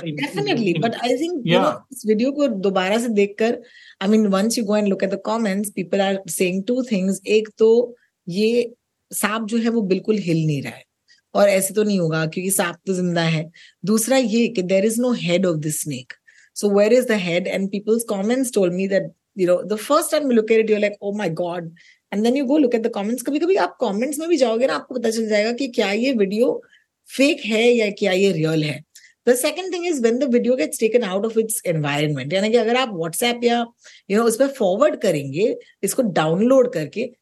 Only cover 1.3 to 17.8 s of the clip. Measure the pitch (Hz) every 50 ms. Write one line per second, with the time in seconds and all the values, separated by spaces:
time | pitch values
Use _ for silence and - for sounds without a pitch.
1.3 | 359 285 233 165 170 185 269 - - - - - - - - 208 214 208 240 277
2.3 | 277 294 285 262 220 190 185 202 190 190 180 190 208 233 233 240 214 202 202 202
3.3 | - - 220 233 240 240 - - - - - - - - 196 196 220 220 214 202
4.3 | 190 190 202 226 233 254 220 190 208 214 208 202 190 196 196 190 196 196 - 214
5.3 | 220 233 226 202 190 202 214 208 - 202 175 165 - 196 190 196 196 190 190 170
6.3 | - - 185 180 180 196 190 - 247 262 247 - 220 185 185 196 190 - - -
7.3 | 208 220 214 214 - - 220 220 226 240 240 240 240 _ _ _ _ _ - 175
8.3 | 170 196 214 220 233 240 240 233 - _ _ _ _ _ _ - 196 - - 202
9.3 | 214 226 226 202 233 233 226 240 226 233 202 180 196 190 - - 220 202 170 175
10.3 | 160 160 160 156 147 135 - - - - _ _ _ _ _ _ _ _ _ _
11.3 | - 196 202 202 196 190 190 - 185 214 208 208 202 185 170 156 160 160 160 160
12.3 | 160 180 180 196 185 - 185 170 170 - - 190 190 180 180 180 170 170 165 165
13.3 | 160 156 160 160 _ - - - _ _ - 175 220 220 220 - 262 269 254 208
14.3 | 208 233 233 202 - 185 180 175 190 196 202 226 220 233 247 247 233 180 160 175
15.3 | 175 185 190 180 165 156 147 156 151 - - 151 135 120 127 - - _ _ _
16.3 | _ _ _ _ - - 208 208 202 202 208 214 240 262 240 247 220 208 180 175
17.3 | 165 175 190 - - 190 196 196 208 202